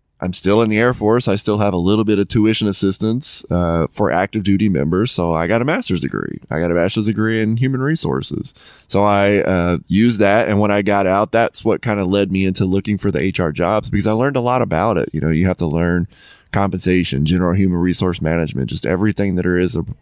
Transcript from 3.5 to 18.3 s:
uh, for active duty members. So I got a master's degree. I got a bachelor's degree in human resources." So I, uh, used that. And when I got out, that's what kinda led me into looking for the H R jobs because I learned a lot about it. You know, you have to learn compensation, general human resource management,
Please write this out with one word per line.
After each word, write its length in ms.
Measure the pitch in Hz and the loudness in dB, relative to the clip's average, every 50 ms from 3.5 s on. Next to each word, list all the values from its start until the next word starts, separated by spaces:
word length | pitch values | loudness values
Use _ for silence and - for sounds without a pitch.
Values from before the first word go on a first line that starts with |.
uh, 360 | - 87 87 85 82 85 80 - | -2 0 0 0 0 0 -2 -2
for 220 | - - 104 87 | -2 -2 0 0
active 320 | - 85 95 98 - 110 98 | 2 0 0 0 -2 -4 -2
duty 260 | 98 98 98 104 107 | 0 0 2 2 2
members. 420 | 95 71 71 73 85 92 107 120 | 0 0 0 0 0 0 0 -2
So 220 | - - 87 85 82 | -2 -2 -2 0 0
I 120 | 80 85 87 | 0 0 0
got 140 | 104 113 | 0 0
a 40 | 120 | 0
master's 340 | 139 160 233 240 - 95 85 | 0 -2 -4 -4 -4 -4 -4
degree. 380 | - 69 - 50 50 50 50 - - - | -4 -4 -6 -6 -6 -8 -10 -10 -10 -6
I 100 | - 78 | -4 -2
got 120 | 85 87 | -2 0
a 40 | 85 | 0
bachelor's 320 | 87 85 95 - - 107 104 | 0 0 0 0 -2 -2 -2
degree 340 | 110 104 107 110 113 113 | -2 0 0 0 0 0
in 160 | 110 107 113 117 | 0 0 0 0
human 240 | 127 131 135 127 | 0 -2 -2 -2
resources." 720 | 131 139 160 160 - - 67 65 - - - - - - - _ - - - - _ - | -2 -2 -2 -2 -2 -2 -4 -4 -4 -6 -8 -8 -8 -10 -14 _ -20 -20 -20 -20 _ -4
So 160 | - 95 101 | 0 2 2
I, 360 | 104 101 101 101 101 104 101 | 4 4 4 4 4 2 2
uh, 400 | - - 95 90 85 87 87 80 - - | 2 2 2 2 2 0 0 -2 -2 0
used 320 | 87 98 110 120 117 98 | 2 2 4 4 2 2
that. 280 | 104 98 101 110 120 - | 2 4 4 4 2 2
And 120 | 104 101 | 2 2
when 120 | 104 101 | 2 2
I 120 | 101 104 101 | 2 0 0
got 220 | 95 104 101 98 | 0 0 2 2
out, 260 | 92 95 98 107 - - | 2 2 2 0 2 2
that's 320 | 113 117 - - - - | 0 0 0 -2 -4 -2
what 160 | 113 104 - | -2 -2 0
kinda 240 | - 117 104 101 98 | 0 -2 -2 -2 0
led 260 | 90 98 101 101 92 | 0 2 2 2 2
me 140 | 95 95 95 | 0 0 0
into 180 | 95 95 - 101 | 0 0 0 0
looking 320 | 92 92 98 98 - 104 95 | 0 0 0 0 -2 -2 -2
for 140 | - 101 | -2 -2
the 80 | 87 69 | -2 0
H 200 | 69 98 92 - | -2 -2 -2 -2
R 100 | 90 80 | -2 -2
jobs 380 | 76 - 87 87 107 107 - - | 0 0 0 0 0 0 0 -2
because 180 | - 104 101 110 | -2 0 0 0
I 60 | 107 | 0
learned 220 | 110 123 139 139 135 | 2 0 0 0 0
a 40 | |
lot 200 | 120 120 123 131 | 0 0 0 0
about 360 | 120 98 80 78 92 113 107 85 | 0 0 0 0 0 2 0 0
it. 120 | 60 - | -2 -2
You 80 | - 78 | -4 -2
know, 80 | 69 80 | -2 0
you 180 | 80 78 90 92 | 2 2 2 2
have 100 | 90 - | 0 0
to 100 | 85 82 | -2 -2
learn 400 | 73 82 85 87 87 90 87 - - - - - - - _ _ | 0 0 0 0 0 0 -2 -4 -6 -16 -20 -20 -20 -20 _ _
compensation, 760 | - 101 101 98 90 92 - 90 92 92 87 - - 67 71 | -4 -2 -2 -2 -2 -2 -2 0 2 2 0 0 -2 0 0
general 280 | 76 85 90 92 87 85 | 2 2 2 2 2 2
human 220 | 98 95 95 90 87 | 2 2 2 2 0
resource 420 | 87 90 87 - 95 92 87 85 | 0 0 0 0 0 -2 -2 -2
management, 480 | 82 80 | -2 -2